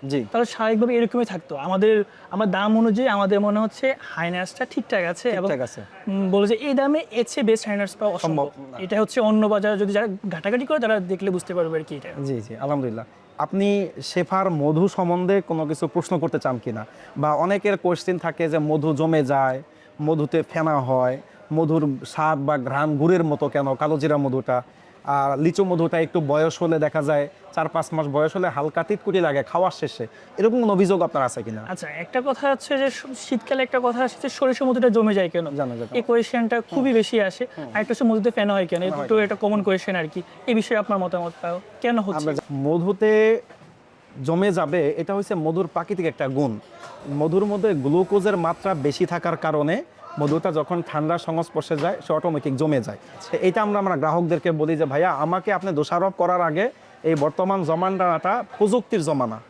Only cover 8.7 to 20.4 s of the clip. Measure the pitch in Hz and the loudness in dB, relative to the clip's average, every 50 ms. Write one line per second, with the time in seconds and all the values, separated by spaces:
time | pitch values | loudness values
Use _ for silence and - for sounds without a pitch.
8.7 | 127 123 190 175 208 208 220 - - 262 226 214 214 214 214 208 214 208 196 208 | -12 -12 -6 -2 0 0 0 2 0 0 2 4 4 4 4 4 2 2 2 0
9.7 | 214 190 208 202 202 208 220 220 190 202 - 202 175 160 156 196 214 247 269 247 | 0 2 0 0 2 0 0 0 -4 -6 -6 -6 -8 -4 -2 -2 -2 -2 0 0
10.7 | 311 311 233 220 220 208 185 175 190 175 196 196 185 180 - - 185 180 170 160 | 0 0 2 2 0 0 0 -2 -4 -2 -2 -2 -2 -2 -4 -4 -2 -2 0 0
11.7 | 160 160 156 - 156 139 131 131 135 143 139 139 135 117 107 117 113 117 131 143 | 0 -4 -4 -6 -10 -12 -12 -12 -10 -8 -4 -4 -4 -4 -6 -8 -10 -8 -4 -2
12.7 | 143 143 131 123 110 117 110 - - - - - - - - - - 196 196 202 | -2 0 -2 -4 -4 -6 -10 -14 -18 -20 -20 -20 -6 -6 -6 -2 0 0 2 2
13.7 | 202 202 196 156 - - 135 - - 180 175 - 190 190 196 196 170 151 143 147 | 2 2 0 -4 -6 -10 -12 -4 -2 -2 -2 0 0 0 0 0 0 2 2 2
14.7 | 156 156 180 196 - - 185 170 175 175 180 180 196 196 180 - 165 160 160 147 | 4 4 2 2 2 0 0 0 0 0 2 2 2 2 2 0 -4 -4 -2 -4
15.7 | 156 - - 156 - 180 160 - 190 160 147 160 - 151 - 143 127 117 - 127 | -4 -4 -4 -2 -2 -2 -2 0 -2 0 0 0 -2 -2 -2 -2 -4 -2 -4 -6
16.7 | 110 113 107 - - - - - - - 143 151 151 143 160 180 202 202 - 208 | -8 -8 -10 -12 -16 -20 -20 -14 -6 -2 0 0 2 2 2 0 0 0 2 0
17.7 | 202 190 - 180 175 156 - - 180 170 - 170 151 - 175 160 151 160 151 151 | 0 2 2 0 0 0 0 -2 -4 -2 -2 -6 -4 -2 -2 0 0 0 0 2
18.7 | 151 156 143 156 151 131 156 160 165 156 143 127 139 139 135 131 131 131 156 - | 0 2 2 0 0 2 2 2 4 2 2 2 2 2 2 2 0 -2 -8 -14
19.7 | - - - - - - 151 151 165 156 151 147 - 165 | -20 -20 -20 -20 -10 -4 0 0 0 0 0 0 0 -2